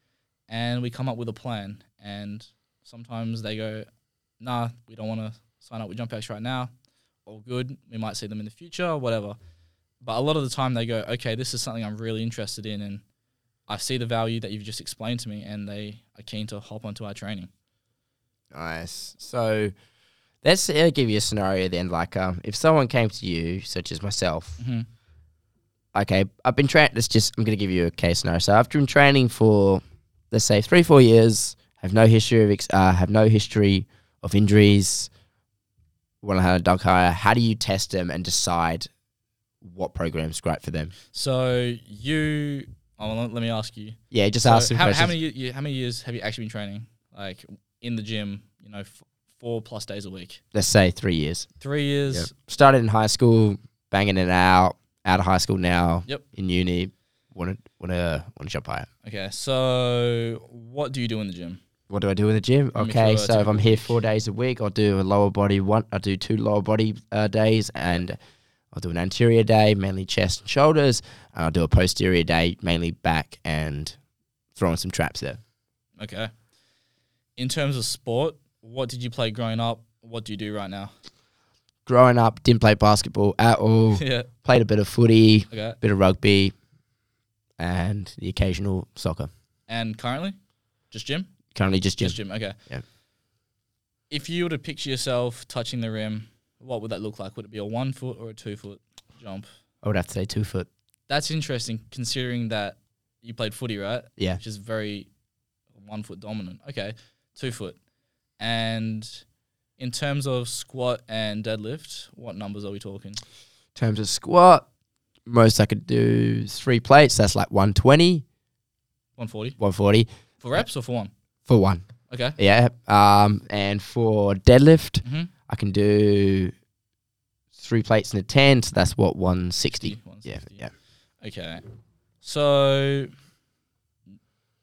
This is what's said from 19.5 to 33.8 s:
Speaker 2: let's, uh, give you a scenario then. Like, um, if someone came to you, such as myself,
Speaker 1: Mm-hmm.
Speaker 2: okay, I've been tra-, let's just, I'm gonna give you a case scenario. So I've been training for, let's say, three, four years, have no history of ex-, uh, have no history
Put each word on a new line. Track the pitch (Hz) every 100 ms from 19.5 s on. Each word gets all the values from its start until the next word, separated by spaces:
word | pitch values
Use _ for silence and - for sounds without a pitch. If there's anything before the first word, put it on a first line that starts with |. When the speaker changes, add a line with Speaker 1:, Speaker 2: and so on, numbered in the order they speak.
| 110 107 98 _ _ _ _ _ _
Speaker 2:
let's, | 147 185 -
uh, | 151 165
give | 143 120
you | 104
a |
scenario | - 104 95 95 92
then. | 87 90
Like, | 85 85 92
um, | 92 87
if | - 104
someone | 160 156 120
came | 127 110
to | - 98
you, | 82 82 95
such | - 92 87
as | 80
myself, | 101 - 90 80 - -
Speaker 1:
Mm-hmm. | 120 117 113 _ _ _ _ _ _ _ _ _ _ 101
Speaker 2:
okay, | 101 95 98 -
I've | - 123
been | 139
tra-, | 160 147
let's | 117 117
just, | 113 - -
I'm |
gonna | 110 104
give | 98
you | 92 85
a |
case | - 87 85
scenario. | 90 87
So | -
I've | 104 123
been | 151 139
training | 143 143 139 123
for, | - 110 104 98 95 - - _ _ _
let's | 113
say, | - 104
three, | 107 180
four | 170 147
years, | 120 113 113 107 - - _ _
have | 92
no | 107 113
history | 113 - 117
of | 107
ex-, | 101 -
uh, | 95 95
have | 90 92
no | 107 107
history | 107 - 110 101 95